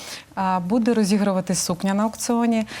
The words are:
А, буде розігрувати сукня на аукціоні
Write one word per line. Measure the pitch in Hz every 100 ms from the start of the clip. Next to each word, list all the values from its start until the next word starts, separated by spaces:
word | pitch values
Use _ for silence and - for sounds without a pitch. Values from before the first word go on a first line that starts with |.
| - - - -
А, | 190 185
буде | 175 240 233
розігрувати | 220 190 208 202 190 185 180
сукня | - 170 196
на | 196
аукціоні | 220 - - 233 233 226 220 -